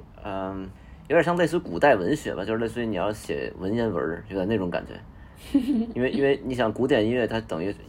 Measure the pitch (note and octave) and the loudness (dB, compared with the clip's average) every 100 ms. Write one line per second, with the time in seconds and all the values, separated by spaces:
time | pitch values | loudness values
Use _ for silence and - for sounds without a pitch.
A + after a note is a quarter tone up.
0 | - - - G2 F#2+ G2 F#2+ - - - | -10 -14 -8 -6 -6 -6 -10 -14 -20 -14
1 | - E3 D#3+ F3 E3 F3 - E3+ D3 A2 | 2 2 4 2 2 0 -2 4 6 6
2 | F2+ D3+ G#2 D#2 G2+ A2+ A#2 A#2+ A2+ F#2+ | 2 -2 -2 -4 -2 -2 -2 -2 -2 -2
3 | G2 G#2 - D2 A#1+ - F#2 A#2 A2+ E2+ | -2 -4 -6 -6 -6 -6 -2 0 0 0
4 | C#2+ E2+ - F#2+ F#2 A2 F2+ - - - | -2 -4 -6 -2 0 0 0 -4 -6 -14
5 | - - - - - C#4 A#3+ A#3 A#3 A#2+ | -16 -18 -20 -18 -2 0 2 0 0 0
6 | B2+ C#3+ C#3 C3+ B2 B2 A2+ G#2 B2 C3 | 0 4 4 4 0 0 2 2 4 4
7 | G#2+ B2 A2 A2+ A2 D#2+ F#2+ - | 4 2 0 -2 -4 -4 -4 -6